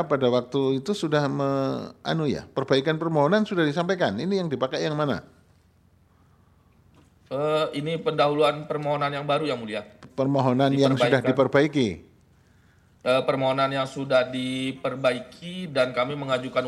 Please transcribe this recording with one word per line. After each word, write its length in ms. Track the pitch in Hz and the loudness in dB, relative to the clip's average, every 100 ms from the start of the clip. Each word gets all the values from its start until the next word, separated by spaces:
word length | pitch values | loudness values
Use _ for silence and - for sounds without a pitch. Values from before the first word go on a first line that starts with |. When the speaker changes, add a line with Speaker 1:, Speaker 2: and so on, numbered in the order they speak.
| 156 | 4
Speaker 1:
Siap. 40 | |
Speaker 2:
pada 120 | 139 123 | 2 4
waktu 300 | 123 120 143 135 135 | 2 0 -2 0 -2
itu 160 | 143 | -2
sudah 320 | 202 165 147 143 | -4 0 0 0
me-, 720 | 143 139 139 135 127 95 - - | -2 -2 0 -2 -4 -8 -12 -4
anu 240 | 160 147 | -2 -2
ya, 160 | 98 - | -4 -4
perbaikan 480 | - 135 135 143 | -6 0 0 2
permohonan 480 | 156 165 156 143 214 | -2 0 2 4 2
sudah 240 | 214 185 151 | 0 0 0
disampaikan. 480 | 151 175 185 143 101 | 0 -2 0 0 -2
Ini 240 | 165 196 170 | -2 -2 -2
yang 0 | |
dipakai 400 | 131 131 147 165 | -2 -2 -2 -2
yang 80 | |
mana? 480 | 151 147 90 - _ _ _ _ _ _ _ _ _ _ _ _ _ _ _ _ _ _ _ - | -2 -2 -2 -6 _ _ _ _ _ _ _ _ _ _ _ _ _ _ _ _ _ _ _ -8
Speaker 1:
Eh, 480 | 131 151 156 156 143 | -4 0 0 0 -4
ini 160 | 147 165 | -4 -2
pendahuluan 720 | 160 151 147 147 147 147 151 | -2 2 2 4 2 2 -4
permohonan 400 | 151 147 147 143 | -4 -2 -2 -2
yang 160 | 143 | -2
baru, 240 | 147 143 151 | 0 0 0
Yang 80 | 123 | -4
Mulia. 160 | 110 104 107 - - | -4 -8 -8 -18 -12
Speaker 2:
Permohonan 560 | - 135 139 131 127 139 139 | -2 0 2 2 4 4 4
yang 160 | 135 | 4
sudah 320 | 131 120 131 | 4 4 4
Speaker 1:
Diperbaikan. 80 | 123 | 4
Speaker 2:
diperbaiki? 560 | 131 127 143 151 147 113 80 - _ _ _ _ _ _ _ _ _ 127 | 2 4 4 4 2 0 -2 -14 _ _ _ _ _ _ _ _ _ 0
Speaker 1:
Eh, 140 | 131 | 0
permohonan 480 | 131 135 131 135 135 | 2 0 0 0 0
yang 160 | 135 131 | 0 -4
sudah 400 | 139 135 127 127 | -6 0 2 2
diperbaiki 1400 | 131 127 131 131 135 135 127 131 123 - - 175 185 180 | -4 -4 -4 -6 -6 -6 -2 -2 -2 -8 -16 -14 -10 -6
dan 240 | 135 127 127 | 0 0 0
kami 160 | 127 | -4
mengajukan 480 | 147 139 127 131 127 | -4 -4 -4 -2 -4